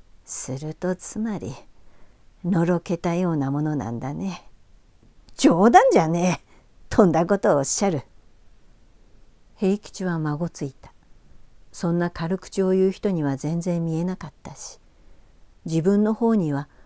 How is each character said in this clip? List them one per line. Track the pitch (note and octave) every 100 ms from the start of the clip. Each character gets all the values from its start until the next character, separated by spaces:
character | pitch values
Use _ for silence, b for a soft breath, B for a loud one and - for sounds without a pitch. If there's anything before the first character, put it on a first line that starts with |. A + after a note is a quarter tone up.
| - - -
「す | - - C3+
る | D3+
と | D#3 F3+ F3+
つ | - G#3
ま | A3+ G3
り、 | - C#3 - - b b b b b -
の | F3 E3+ E3+
ろ | F3
け | - E3+
た | F3 E3+
よ | F3+
う | D#3+
な | C3+
も | C#3+
の | D3+ D3+
な | G#2+
ん | A#2
だ | C3+
ね。」 | D3+ F#3+ E3+ - - - - - _ - - - -
「冗 | - E3+ G#3+
談 | F4 C5
じ | E4
ゃ | D#3+
ね | E3+ F3+ D#3 b
え。 | b b - -
と | - F#3+
ん |
だ | E3 F3
こ | G3
と | G#3+ D3
を |
お |
っ |
し | C#3 - G3
ゃ |
る。」 | D3+ - - - - - - - - - - - - - - - -
平 | F#3+ G#3
吉 | - -
は | F#3 E3
ま | D3+ D3
ご | E3+
つ | - C#3+
い |
た。 | - - - - - - - - - -
そ | - E3+
ん | E3+
な | F3
軽 | - E3 F#3+
口 | - -
を | F#3+
言 | F#3+ F#3+
う |
人 | G3 G#3
に | F3+
は | C#3+ C3+
全 | D3+ E3+
然 | F3 E3+ E3
見 | D#3+
え |
な | F3+ F3+
か | D#3
っ | -
た | - C#3
し、 | - - b b b b b b b - E3
自 | D#3+
分 | E3 G3+
の | G#3+
方 | A3 A3+ A3
に | D#3+
は | C#3+ D3 b